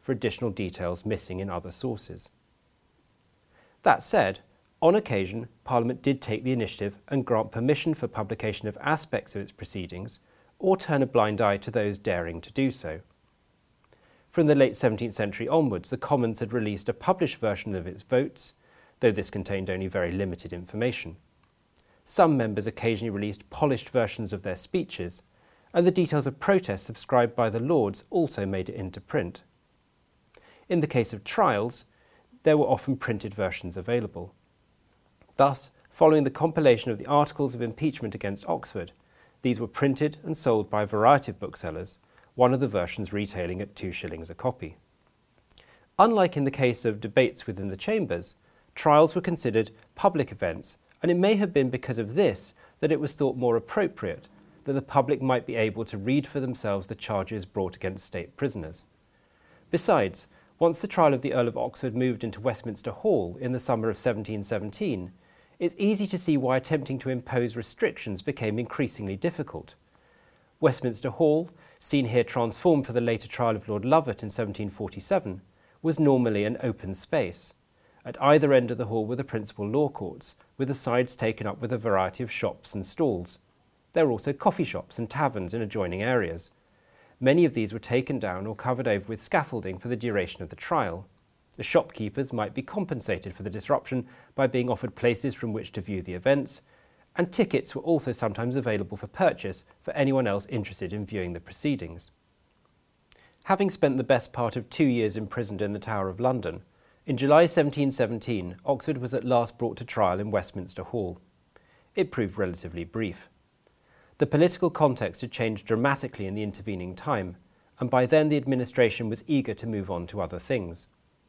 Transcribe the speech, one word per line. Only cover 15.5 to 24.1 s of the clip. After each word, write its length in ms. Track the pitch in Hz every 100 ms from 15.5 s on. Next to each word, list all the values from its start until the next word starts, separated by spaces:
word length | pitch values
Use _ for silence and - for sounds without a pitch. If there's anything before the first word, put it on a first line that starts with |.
| 160 139 92 -
the 80 | 127
Commons 420 | - 143 117 107
had 140 | 110
released 380 | 120 107 101 -
a 20 |
published 440 | - - 185 156 -
version 380 | 110 98 110
of 120 | 95 87
its 160 | 101
votes, 500 | - 127 143 - - _ _ _ _ -
though 100 | 117
this 200 | 104 95
contained 400 | 101 87 98 95
only 160 | 92 95
very 260 | 95 87
limited 400 | 95 98 85 87
information. 640 | 87 90 107 123 120 82 92 _ _ _ _ _ _ _ _
Some 320 | - - 165 139
members 300 | 110 104 107
occasionally 420 | - 117 110 117
released 400 | 101 104 101 -
polished 400 | - 151 123 -
versions 460 | 127 107